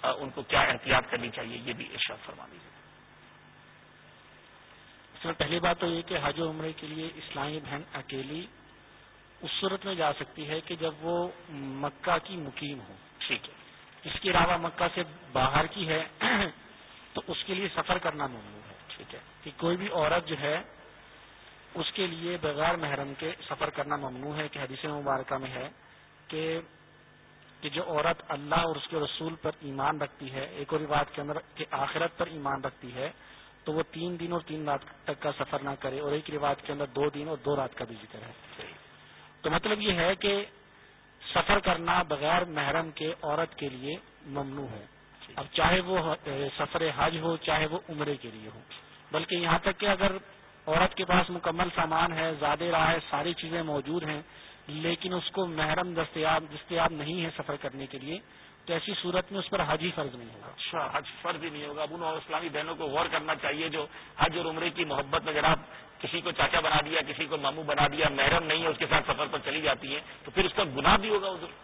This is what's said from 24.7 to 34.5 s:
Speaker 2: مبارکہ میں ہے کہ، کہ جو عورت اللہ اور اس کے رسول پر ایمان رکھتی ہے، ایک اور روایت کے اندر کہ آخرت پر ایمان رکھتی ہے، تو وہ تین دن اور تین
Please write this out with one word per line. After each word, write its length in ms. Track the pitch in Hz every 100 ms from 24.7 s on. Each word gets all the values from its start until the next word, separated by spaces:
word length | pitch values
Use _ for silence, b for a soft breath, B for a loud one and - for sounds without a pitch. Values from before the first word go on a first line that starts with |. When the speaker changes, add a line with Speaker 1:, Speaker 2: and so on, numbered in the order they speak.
| 131 156
Speaker 2:
مبارکہ 520 | 147 139 135 131 135
میں 120 | 131
ہے 200 | 127 139 - B B B - -
کہ، 320 | 156 160 160 165 - - - - - - - - -
کہ 80 | 151
جو 140 | 143 180
عورت 360 | 151 160 170 -
اللہ 260 | 147 147 160
اور 200 | 165 151
اس 120 | -
کے 100 | 160
رسول 380 | 147 - 160 165
پر 160 | 156 -
ایمان 400 | 147 135 139 156
رکھتی 300 | 143 - 139
ہے، 140 | 131 135
ایک 280 | - 143
اور 60 | 156
روایت 360 | 151 147 147 -
کے 60 |
اندر 160 | 143 151 - -
کہ 100 | 156
آخرت 460 | 139 139 160 170 -
پر 100 | 170
ایمان 360 | 160 139 139
رکھتی 300 | 131 - 123
ہے، 180 | 123 143 - B B B B
تو 100 | -
وہ 100 | 156 160
تین 280 | 160 170 175
دن 120 | 170
اور 100 | 170
تین 280 | 160